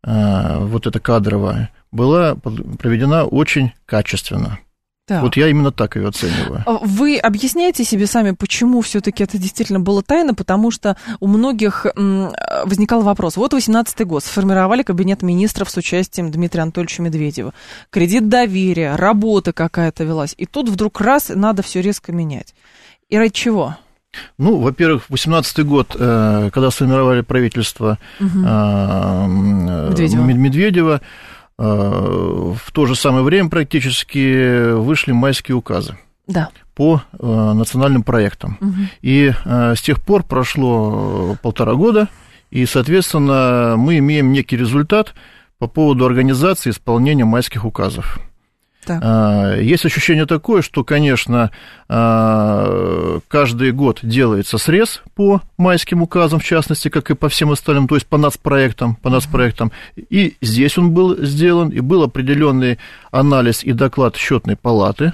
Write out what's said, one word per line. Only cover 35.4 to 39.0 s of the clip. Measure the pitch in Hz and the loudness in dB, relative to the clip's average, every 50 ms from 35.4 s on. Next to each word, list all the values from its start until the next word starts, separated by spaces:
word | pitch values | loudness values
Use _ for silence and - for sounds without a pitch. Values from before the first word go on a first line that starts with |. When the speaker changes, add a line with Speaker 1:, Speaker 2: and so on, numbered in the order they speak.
| - - 131 | -2 -4 -4
Speaker 1:
указы | 123 - - 98 87 - - - - _ _ _ _ _ | -4 -2 -4 -6 -6 -6 -8 -14 -18 _ _ _ _ _
Speaker 2:
Да. | - 185 175 160 - - - _ - _ | -6 -4 -4 -4 -4 -8 -20 _ -20 _
Speaker 1:
по, | - 143 160 165 147 - _ | 0 2 4 4 2 0 _
э, | - - - 120 113 110 107 107 | -16 -8 -4 0 0 2 2 2
национальным | 107 107 113 - - 127 131 139 139 127 | 2 2 0 0 0 0 2 2 2 2
проектам. | 107 - 117 117 104 101 - - - 90 101 - | 2 2 0 0 0 0 -2 -6 -8 -8 -8 -4
Speaker 2:
Мгм. | 196 202 185 185 196 185 - _ | -4 -4 -2 -2 -4 -6 -8 _